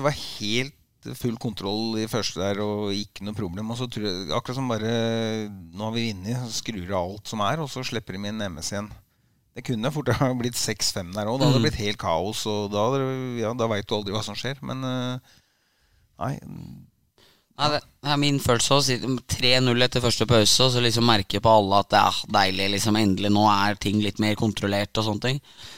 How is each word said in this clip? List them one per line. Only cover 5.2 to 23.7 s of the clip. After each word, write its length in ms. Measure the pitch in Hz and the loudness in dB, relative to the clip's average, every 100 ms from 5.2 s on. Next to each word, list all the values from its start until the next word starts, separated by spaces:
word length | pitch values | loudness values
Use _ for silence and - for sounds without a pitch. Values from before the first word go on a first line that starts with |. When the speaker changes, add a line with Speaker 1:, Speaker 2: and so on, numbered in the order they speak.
| 113 110 107 | -2 -4 -8
Speaker 1:
nå 340 | 98 82 85 | -12 -16 -8
har 80 | 110 | -6
vi 160 | 117 117 | -4 -4
vunnet, 320 | 98 95 123 120 | -6 -6 -6 -6
så 140 | 107 | -8
skrur 240 | - 107 87 | -8 -8 -4
det 80 | 98 | -4
alt 320 | 87 104 - | -4 -8 -10
som 140 | 110 | -4
er, 160 | 101 151 | -2 -2
og 80 | 143 | -4
så 160 | - | -8
slipper 320 | 127 117 - 95 | -6 -6 -8 -8
de 140 | 104 | -8
inn 100 | 110 | -6
M 160 | 104 76 | -6 -6
S 140 | - | -6
igjen. 160 | 101 104 - _ _ _ _ _ | -6 -8 -14 _ _ _ _ _
Det 80 | - | -14
kunne 300 | 127 117 127 | -4 -2 -2
fort 140 | 151 123 | -2 0
ha 240 | 117 135 | 2 2
blitt 220 | 127 117 117 | 0 -2 -2
seks 300 | - 110 - | -4 -2 -2
fem 220 | - 87 | -4 -6
der 140 | 95 104 | -4 -4
også. 80 | 127 | 2
Da 80 | 139 | 4
hadde 80 | |
det 60 | 127 | 4
Speaker 2:
Mm. 60 | 147 | 2
Speaker 1:
blitt 180 | - 104 | 0 -4
helt 120 | 104 | -2
kaos, 420 | 101 82 95 110 110 | -2 0 -2 -4 -4
og 220 | 104 101 | -2 -2
da 160 | 101 110 | 0 0
hadde 160 | 139 | 0
det, 380 | 131 131 131 120 | -2 -4 -6 -4
ja, 80 | 110 | -4
da 140 | 123 113 | -2 0
vet 180 | 104 101 | -2 -2
du 80 | |
aldri 160 | 107 101 | -4 -2
hva 140 | 104 | -6
som 100 | 107 | -6
skjer. 240 | 104 120 135 135 | -8 -8 -8 -8
Men, 160 | 127 | -6
eh, 360 | 131 127 123 127 - _ _ _ _ _ _ _ _ _ | -4 -4 -4 -6 -10 _ _ _ _ _ _ _ _ _
nei, 140 | 92 143 - 50 50 50 - _ _ _ _ _ _ | -6 -6 -10 -14 -14 -16 -20 _ _ _ _ _ _
Speaker 2:
Ja, 140 | - 147 | -2 0
det, 140 | 147 - _ | 0 -4 _
det 80 | 139 | -2
er 80 | 147 | 2
min 220 | 143 139 | 2 2
følelse 320 | - 117 - | 2 2 4
også. 120 | 139 135 | 4 4
Sitter 300 | 123 107 127 - | 0 -2 -4 -4
tre 200 | - 127 127 | 0 4 4
null 220 | 127 120 127 | 4 4 4
etter 160 | 127 | 2
første 240 | 120 - 107 | 2 2 4
pause, 300 | 117 104 - | 6 6 6
og 80 | 131 | 4
så 60 | 123 | 4
liksom 240 | 120 113 120 | 2 4 4
merker 320 | 110 98 101 | 4 2 2
på 140 | 113 | 6
alle 240 | 110 98 98 | 6 6 4
at 60 | 98 | 6
det 80 | 107 | 6
er 160 | 101 92 - | 6 2 0
deilig, 300 | 107 95 92 98 | 4 4 2 0
liksom, 220 | 101 104 107 | 0 2 4
endelig, 320 | 107 95 101 | 4 2 2
nå 140 | 104 107 | 4 6
er 300 | 101 101 | 4 2